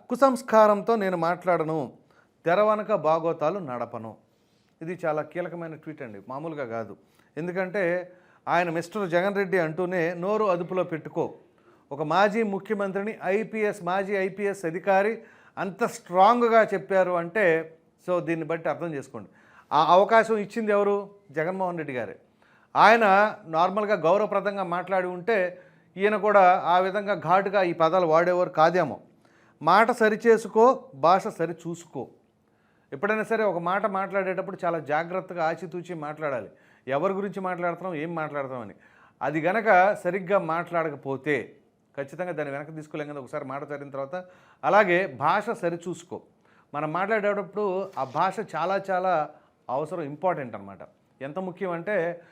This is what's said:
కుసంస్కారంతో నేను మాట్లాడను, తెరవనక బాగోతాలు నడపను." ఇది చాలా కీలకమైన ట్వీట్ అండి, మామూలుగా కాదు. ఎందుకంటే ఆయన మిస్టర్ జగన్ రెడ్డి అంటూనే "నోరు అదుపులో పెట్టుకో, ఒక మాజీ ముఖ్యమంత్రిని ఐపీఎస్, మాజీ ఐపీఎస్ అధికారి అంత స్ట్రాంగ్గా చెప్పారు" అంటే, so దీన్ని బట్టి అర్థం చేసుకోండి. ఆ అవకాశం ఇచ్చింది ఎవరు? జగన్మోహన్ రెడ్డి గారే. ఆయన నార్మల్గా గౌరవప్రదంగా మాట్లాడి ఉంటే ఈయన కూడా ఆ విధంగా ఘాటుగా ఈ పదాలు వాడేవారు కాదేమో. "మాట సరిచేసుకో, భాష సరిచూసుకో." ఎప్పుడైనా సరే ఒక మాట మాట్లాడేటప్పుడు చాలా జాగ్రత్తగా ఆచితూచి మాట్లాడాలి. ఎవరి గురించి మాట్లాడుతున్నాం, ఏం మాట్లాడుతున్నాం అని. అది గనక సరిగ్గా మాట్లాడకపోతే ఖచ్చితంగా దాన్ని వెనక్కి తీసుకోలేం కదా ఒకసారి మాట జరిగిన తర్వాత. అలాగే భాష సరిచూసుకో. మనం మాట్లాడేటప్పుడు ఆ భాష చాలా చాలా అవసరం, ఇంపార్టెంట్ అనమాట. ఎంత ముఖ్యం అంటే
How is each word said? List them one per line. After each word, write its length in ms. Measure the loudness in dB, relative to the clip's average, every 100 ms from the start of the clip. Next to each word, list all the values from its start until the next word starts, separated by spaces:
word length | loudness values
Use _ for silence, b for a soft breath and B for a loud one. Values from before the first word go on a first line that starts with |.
| -8
కుసంస్కారంతో 840 | 2 2 2 2 4 6 4 0 0
నేను 220 | 0 0
మాట్లాడను, 760 | -2 -2 0 0 0 -4 -6 -12 _ b b _ 0
తెరవనక 500 | 2 2 0 -2 0
బాగోతాలు 640 | 2 0 0 -2 -2 -4
నడపను." 580 | -8 -8 -8 -10 -12 -16 _ _ _ _ _ _
ఇది 180 | -12 -6 -2
చాలా 160 | -2
కీలకమైన 540 | -4 -8 -8 -8 -12 -12
ట్వీట్ 260 | -16 -14
అండి, 200 | -14 -14 -12
మామూలుగా 360 | -10 -10 -8 -6
కాదు. 320 | -6 -8 -14 _ b b -8
ఎందుకంటే 760 | -6 -4 -4 -2 0 -2 -6 b b b 0
ఆయన 220 | 0 2
మిస్టర్ 400 | -4 -6 -6 0
జగన్ 260 | 0 0 -2
రెడ్డి 220 | 0 0
అంటూనే 560 | 0 -2 -2 0 -2
"నోరు 320 | -2 -2 0 0
అదుపులో 380 | 0 -2 -4
పెట్టుకో, 540 | -2 -6 -6 -4 -4 -6 _ b b b b
ఒక 100 | -8
మాజీ 420 | 0 2 4 2
ముఖ్యమంత్రిని 720 | -2 -4 -6 -4 -2 -4 -6 -6
ఐపీఎస్, 600 | -2 -2 -2 -2 -2 -2
మాజీ 300 | -4 -4 -2
ఐపీఎస్ 520 | -2 -2 -4 -6 -4 -6
అధికారి 560 | -4 2 2 2 -2 B B B -8
అంత 260 | -8 -4
స్ట్రాంగ్గా 800 | -4 -4 -2 6 6 6 6 4
చెప్పారు" 480 | 4 0 0 2 2
అంటే, 640 | 0 -2 2 4 2 -2 -16 _ _ -2
so 100 | -2
దీన్ని 260 | 0 -4 -4
బట్టి 240 | -4 -4
అర్థం 240 | -4 -6
చేసుకోండి. 360 | -8 -10 -16 -16 b b b b
ఆ 200 | 2 6
అవకాశం 440 | 6 8 6 4 0
ఇచ్చింది 340 | -2 -4 0
ఎవరు? 380 | 2 2 0 -4 -18 _
జగన్మోహన్ 460 | -4 -4 -2 -4 -4
రెడ్డి 160 | -6
గారే. 220 | -6 -8 -12 _ _ b b b 6
ఆయన 600 | 8 8 6 6 4 -2 -4
నార్మల్గా 500 | 0 2 2 0 0
గౌరవప్రదంగా 680 | 2 2 2 -2 -2 -4
మాట్లాడి 440 | -4 -4 -2 -2 -2
ఉంటే 540 | -6 -2 0 -2 -6 B B B -2
ఈయన 200 | 0 2
కూడా 440 | 4 8 8 6 4
ఆ 140 | 2
విధంగా 340 | 2 -2 -4
ఘాటుగా 480 | -4 2 2 2 0
ఈ 120 | 0
పదాలు 320 | 2 2 4 4
వాడేవారు 440 | 4 4 2 0
కాదేమో. 500 | 4 4 4 -2 -4 -14 _ b b b b
"మాట 300 | 4 6 4
సరిచేసుకో, 1000 | 4 2 4 4 4 4 6 6 4 -6 0
భాష 320 | 4 4 2
సరిచూసుకో." 800 | -4 -6 -4 -10 -10 -12 -12 -12 _ _ _ _ _ _ _ _
ఎప్పుడైనా 300 | -4 -2 -2
సరే 200 | 0 0
ఒక 140 | 0 0
మాట 280 | -2 0 -2
మాట్లాడేటప్పుడు 720 | -2 -2 -2 -2 -4 -6 -4 -4
చాలా 140 | -4
జాగ్రత్తగా 640 | -2 -2 -2 -6 -6 -4 -2
ఆచితూచి 480 | -2 -8 -12 -10
మాట్లాడాలి. 560 | -10 -10 -6 -4 -4 -8 -18 b b -4
ఎవరి 260 | -2 0
గురించి 260 | -2 -6 -6
మాట్లాడుతున్నాం, 560 | -6 -4 -4 -4 -8 -6
ఏం 200 | -6 -6
మాట్లాడుతున్నాం 460 | -6 -6 -6 -8
అని. 120 | -12 -18 b b b _
అది 200 | -4 0
గనక 520 | 0 0 4 6 6
సరిగ్గా 460 | 2 -4 -4 0 0
మాట్లాడకపోతే 1160 | 0 -4 -2 -4 -4 -6 -6 -6 -2 -2 -4 -16 _ _ _ -12
ఖచ్చితంగా 340 | -12 -8 -8
దాన్ని 220 | -6 -6
వెనక్కి 220 | -8 -10 -14
తీసుకోలేం 340 | -12 -10 -10
కదా 100 | -10
ఒకసారి 260 | -10 -10 -8
మాట 240 | -10 -10
జరిగిన 200 | -12 -10
తర్వాత. 360 | -10 -10 -10 -14 b b b
అలాగే 440 | 4 4 6 2 0
భాష 420 | -2 0 0 -2
సరిచూసుకో. 720 | -4 -4 -4 -8 -10 -12 -14 -14 _ b b b
మనం 200 | -6 -4
మాట్లాడేటప్పుడు 960 | -2 0 0 0 -2 -4 -4 -2 -2 -6 -6
ఆ 60 |
భాష 320 | -6 0 0 -2 -8 -4
చాలా 260 | -2 -2 -2
చాలా 400 | -2 2 0 0 b b _ -6
అవసరం, 320 | -6 -4 -6
ఇంపార్టెంట్ 540 | -8 -4 -2 -2 -6 -12
అనమాట. 240 | -14 -18 -20 _ _ _
ఎంత 180 | -10 -8
ముఖ్యం 320 | -10 -6 -6
అంటే 500 | -4 -2 -2 -2 -6 b